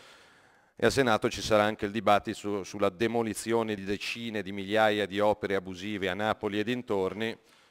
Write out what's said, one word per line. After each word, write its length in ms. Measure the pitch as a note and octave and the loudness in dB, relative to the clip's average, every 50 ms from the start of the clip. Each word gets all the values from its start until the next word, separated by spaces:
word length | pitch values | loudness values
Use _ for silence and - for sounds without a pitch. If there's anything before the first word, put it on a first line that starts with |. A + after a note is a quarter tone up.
| - - - - - - - _ _ _ _ _ _ _ _ | -18 -20 -20 -20 -20 -20 -20 _ _ _ _ _ _ _ _
e 100 | - - | 0 2
al 60 | A2 | 2
Senato 380 | F#2 C3+ C3+ B2 G#2+ G#2 - A#2 | 4 4 4 4 4 2 2 0
ci 120 | - G2 | -2 -4
sarà 220 | F#2+ - A2 G#2+ G#2 | 0 4 4 4 4
anche 220 | G#2+ G#2+ - A2 | 4 2 -2 -4
il 60 | G2+ | -4
dibattito 460 | G2+ A2+ F#2+ G#2 G#2 G2+ - A#2 G2 | -4 0 4 4 4 4 4 0 -6
su, 260 | - - G#2 G2+ G2+ F2+ | -6 -6 -4 -4 -4 -6
sulla 260 | - - G#2 G2+ G2+ | -8 -2 0 0 0
demolizione 880 | F2+ F2 A#2 A2 A#2 A#2 A#2 A2 G2+ - - A2 A2+ A#2 A2+ A2 G#2+ | 2 0 0 0 2 0 -2 -2 -4 -4 -2 0 0 0 0 0 -4
di 100 | G2 G2 | -6 -4
decine 580 | F#2+ G#2 F#2+ - - - A#2+ A#2 A2+ G#2+ G#2+ F#2 | -4 -6 -4 -6 -8 -8 -8 -6 -6 -6 -6 -6
di 80 | F#2 | -6
migliaia 540 | G2+ G2+ F#2+ F#2+ G#2 G#2+ A2 G#2+ G#2 G#2 G2+ | -6 -8 -4 0 2 4 4 4 4 2 0
di 160 | F2+ F#2+ G2+ | 0 0 2
opere 340 | G#2 G#2+ G#2 - - F#2 G2 | 2 2 2 2 0 -2 -2
abusive 540 | G2 F2+ F#2+ F#2 F2 F#2+ G#2 G#2+ F#2+ F#2+ F#2 | -2 -2 -4 -10 -10 -8 -6 -4 -2 -2 -2
a 40 | F2+ | -2
Napoli 460 | G2+ G#2+ G#2+ G2+ - A2 G#2 G2 G#2+ | 0 0 -2 -2 -2 -2 -2 -2 -2
e 60 | G#2 | -2
dintorni, 680 | A2+ B2+ B2 A#2+ - G#2 G2 F#2 F#2+ F#2 G#2 A2+ A2+ G#2 - _ _ _ _ _ _ | -2 -4 -4 -4 -2 0 0 0 -2 -2 -4 -6 -6 -6 -10 _ _ _ _ _ _